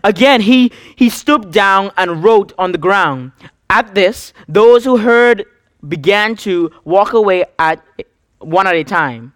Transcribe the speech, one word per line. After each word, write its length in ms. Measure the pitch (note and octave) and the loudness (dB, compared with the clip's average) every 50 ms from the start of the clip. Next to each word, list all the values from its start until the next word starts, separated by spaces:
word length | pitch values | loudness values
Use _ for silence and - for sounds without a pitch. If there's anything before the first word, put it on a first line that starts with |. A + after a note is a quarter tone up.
| - | -2
Again, 380 | G3+ G3+ E3+ B3 C#4 C4+ A#3+ | -2 0 2 2 2 2 2
he, 300 | G3 G3+ B3+ B3+ B3 A#3+ - - - - _ | 2 2 2 2 2 0 -2 -8 -20 -20 _
he 120 | - B3+ | -2 -2
stooped 440 | A#3 - - - - D4 C#4+ G#3+ F3+ | 0 0 -4 -2 -2 -2 -2 -2 -2
down 400 | D#3 A3 G3 G3 G3 G3 G3 G3 - | -2 0 2 2 2 0 0 -2 -4
and 260 | F3+ F#3 F3 E3+ D#3 E3 | -4 -4 -4 -4 -2 0
wrote 280 | A3 A3+ G#3 G3 - - | 2 2 2 0 -2 -6
on 140 | - F#3 F#3 | -6 -6 -4
the 80 | F3 D#3+ | -4 -4
ground. 520 | D3 F3+ G3 G3+ F3+ D#3 C3+ C3 B2+ C3 _ _ - - _ _ _ _ | -2 0 0 0 0 -2 -4 -8 -12 -16 _ _ -20 -20 _ _ _ _
At 240 | F#3 A3 A#3+ G#3+ F#3+ | -2 -2 -2 -2 -2
this, 400 | G3+ F#3 F#3+ - - - - _ - - | 0 0 0 -2 -6 -18 -20 _ -20 -16
those 380 | - D3+ G3+ A3 A#3 A#3+ A#3+ A#3 | -2 0 4 6 6 6 4 4
who 120 | C4 B3+ | 0 0
heard 480 | A#3 G#3 A#3+ A#3 A#3 A#3+ A#3+ A#3 G3 - _ _ _ _ _ _ _ - | 0 2 2 2 4 4 2 0 -2 -4 _ _ _ _ _ _ _ -12
began 480 | C#3+ E3+ D#3+ C3+ F3+ G3+ G#3 G#3 G#3+ A3+ | -10 -10 -2 0 0 0 0 0 -4 -6
to 360 | G3+ - G#3 F3+ F3 E3+ D#3 _ - _ | -8 -6 -6 -4 -2 -4 -4 _ -14 _
walk 300 | D3+ E3+ G3 G#3 G#3 - | -2 0 0 0 2 0
away 320 | A3+ G#3+ G3 F#3 F3+ E3+ - _ - | 0 2 2 0 0 -2 -4 _ -4
at, 200 | D#3+ D#3+ D#3+ - _ _ _ - - _ _ _ _ _ _ _ | -2 -2 -2 -4 _ _ _ -20 -20 _ _ _ _ _ _ _
one 260 | - E3 D#3+ F#3 G3 | -12 -4 -2 0 0
at 80 | F#3+ F3 | 0 0
a 100 | E3 D3+ | -2 -2
time. 500 | D3 G3 E3+ D#3 C3+ A#2+ A2+ A#2 C3 _ | -2 -2 -2 -2 -4 -6 -12 -18 -20 _